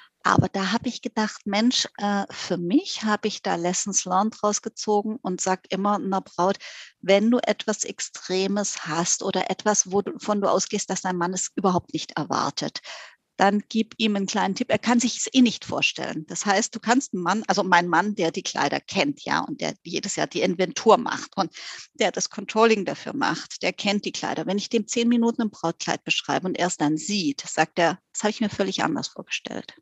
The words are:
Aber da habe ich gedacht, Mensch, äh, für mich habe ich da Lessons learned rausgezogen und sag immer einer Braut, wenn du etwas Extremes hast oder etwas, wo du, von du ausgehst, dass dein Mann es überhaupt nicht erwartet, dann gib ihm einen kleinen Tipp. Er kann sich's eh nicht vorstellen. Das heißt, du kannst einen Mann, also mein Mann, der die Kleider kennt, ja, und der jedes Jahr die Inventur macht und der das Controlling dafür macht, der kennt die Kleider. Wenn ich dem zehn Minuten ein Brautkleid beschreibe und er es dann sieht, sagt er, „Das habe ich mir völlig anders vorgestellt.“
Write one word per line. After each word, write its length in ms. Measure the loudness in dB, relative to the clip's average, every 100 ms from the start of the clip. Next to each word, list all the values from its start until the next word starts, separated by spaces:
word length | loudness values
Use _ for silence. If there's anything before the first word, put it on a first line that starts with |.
| -20 _
Aber 260 | 2 4 4
da 240 | 2 0
habe 160 | 0 -2
ich 140 | -6
gedacht, 400 | -6 -2 -2 -4 -2
Mensch, 400 | 2 4 2 -2 -2
äh, 260 | -2 0 -2
für 260 | -8 -4 -2
mich 480 | 2 0 0 -4
habe 240 | -2 0 -2
ich 140 | -4
da 120 | -4
Lessons 500 | 0 0 -2 -2 -2
learned 380 | 0 0 0 0
rausgezogen 720 | -2 -2 -6 -8 0 0 0 -4
und 180 | -4 -2
sag 260 | -2 -2 -2
immer 240 | -2 0 0
einer 240 | 0 -2
Braut, 360 | -4 0 0 0 -6 -18 -20 _
wenn 300 | 4 4 6
du 80 | 2
etwas 460 | 2 -2 -2 -4
Extremes 1040 | -4 -8 -10 -10 -4 0 0 0 -2 -6 -4
hast 360 | -2 0 0
oder 280 | 0 0 0
etwas, 420 | 0 0 2 2
wo 100 | 0
du, 160 | 0 -4
von 220 | -2 0
du 100 | 2
ausgehst, 400 | 2 0 -4 -4
dass 120 | -4
dein 140 | -2 -2
Mann 160 | -2
es 200 | -2 -6
überhaupt 380 | 0 2 2 0
nicht 220 | -8 -6 -6
erwartet, 640 | -2 0 0 -2 -6 -8 -14 -16 -18 -20 _ 2
dann 260 | 4 4 0
gib 260 | -2 -2 0
ihm 180 | 0 0
einen 100 | -2
kleinen 280 | 0 0
Tipp. 160 | -2 0
Er 80 | 0
kann 200 | 2 2
sich's 300 | 2 -2 0
eh 120 | 4
nicht 220 | 4 4 -6
vorstellen. 580 | -2 -2 -2 -6 -8 -8
Das 200 | -6 0
heißt, 280 | 2 0
du 60 | -2
kannst 320 | 2 2 2
einen 100 | -4
Mann, 220 | 0 0 0
also 160 | 0
mein 240 | 4 4 6
Mann, 280 | 2 2
der 160 | 0 -2
die 100 | -2
Kleider 380 | -6 -2 -2 -2
kennt, 420 | -4 -2 0 -2
ja, 160 | -2 -2
und 200 | -4 -6
der 140 | -6 -6
jedes 320 | -8 -6 -6 -4
Jahr 100 | -4
die 140 | 0
Inventur 560 | 0 0 -2 0 6 6
macht 400 | 6 -6 -6 -4
und 160 | -4 -6 -16 -16 -12
der 180 | -2 0
das 180 | 0 -4
Controlling 540 | -6 -4 4 4 4 0
dafür 260 | -6 -6
macht, 480 | -2 -2 -2 -6 -6
der 100 | -6
kennt 320 | -2 -2 -2 -2
die 60 |
Kleider. 340 | -6 -4 -4 -2
Wenn 120 | -4
ich 120 | 0
dem 180 | -2 0
zehn 200 | 0 2
Minuten 340 | 4 2 0
ein 80 | -4
Brautkleid 520 | -2 -4 -2 -2 -4
beschreibe 420 | -2 -2 0 0 0
und 120 | 0
er 80 | 0
es 100 | 0
dann 180 | 0 0
sieht, 460 | -2 -2 -2 -4
sagt 360 | -6 -2 0 2
er, 200 | 2 0 _
„Das 100 | -4
habe 80 | -2
ich 100 | 0
mir 80 | -2
völlig 320 | -2 -2 0
anders 260 | -2 -2 -6
vorgestellt.“ 640 | -12 -10 -8 -8 -12 -12 -20